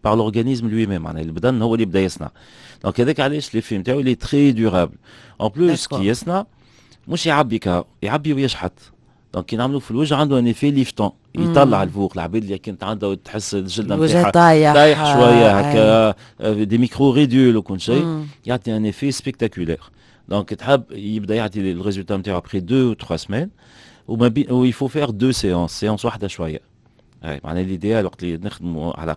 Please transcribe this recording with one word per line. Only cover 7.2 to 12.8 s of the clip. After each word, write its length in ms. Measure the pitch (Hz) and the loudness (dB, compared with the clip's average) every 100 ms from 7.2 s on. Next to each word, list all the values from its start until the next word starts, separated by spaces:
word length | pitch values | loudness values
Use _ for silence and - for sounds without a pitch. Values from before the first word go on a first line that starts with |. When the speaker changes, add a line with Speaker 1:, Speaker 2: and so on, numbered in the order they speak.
| 160 | 0
Speaker 1:
يعبي 320 | 147 135 110 | 0 0 -2
كا، 240 | 98 87 - - | -2 -2 -4 -10
يعبي 320 | 98 147 151 | -6 -4 -2
ويشحط. 400 | 135 135 - 90 _ - _ _ _ _ | -2 -2 -4 -8 _ -20 _ _ _ _
دونك 120 | 92 85 | -10 -6
كي 100 | 113 | -4
نعملوا 240 | 127 139 | -2 -4
في 120 | - | -4
الوجه 240 | 117 151 143 | -2 0 0
عنده 240 | 151 135 | 2 2
ان 60 | 120 | 2
ايفي 260 | 113 143 | 2 0
ليفتون، 400 | 139 127 - 101 - _ - | 2 0 -2 -4 -4 _ -4
Speaker 2:
مم. 160 | 170 | 2
Speaker 1:
يطلع 320 | 165 139 104 | 4 6 4
الفوق. 300 | 95 101 95 92 | 0 -4 -4 -4
العباد 280 | 82 107 | -6 -6
اللي 140 | 104 95 | -6 -8
كانت 260 | - 92 | -10 -10